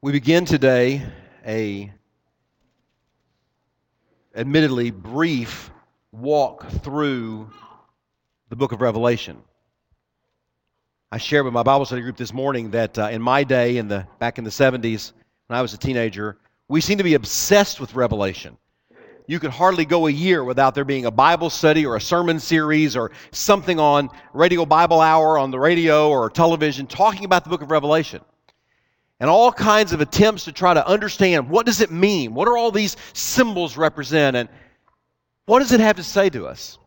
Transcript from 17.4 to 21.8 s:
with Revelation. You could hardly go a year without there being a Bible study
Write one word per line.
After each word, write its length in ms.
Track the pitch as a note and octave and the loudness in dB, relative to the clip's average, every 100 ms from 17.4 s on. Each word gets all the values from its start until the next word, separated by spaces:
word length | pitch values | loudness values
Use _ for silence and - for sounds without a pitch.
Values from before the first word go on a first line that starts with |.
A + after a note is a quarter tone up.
| - G3+ G3+ - | 2 2 2 -4
with 120 | C3+ | -10
Revelation. 640 | B2 A#2+ G#2+ G2 - - A#1+ _ _ _ _ - - - | -4 -2 -2 -4 -6 -16 -20 _ _ _ _ -20 -20 -10
You 160 | E3 | -8
could 100 | D#3 | -6
hardly 320 | B2 F3+ F3+ | 0 0 2
go 240 | D#3 E3+ D#3+ | 0 0 0
a 20 | |
year 360 | C#3+ F3+ F3 B2+ | 0 0 0 0
without 280 | B2+ C3+ | 2 2
there 120 | C3 C#3 | 2 -4
being 200 | C#3 A#2+ | -2 -2
a 60 | |
Bible 380 | A2 C#3 E3+ E3 | 2 4 4 -2
study 360 | - D#3 D#3 | 0 2 2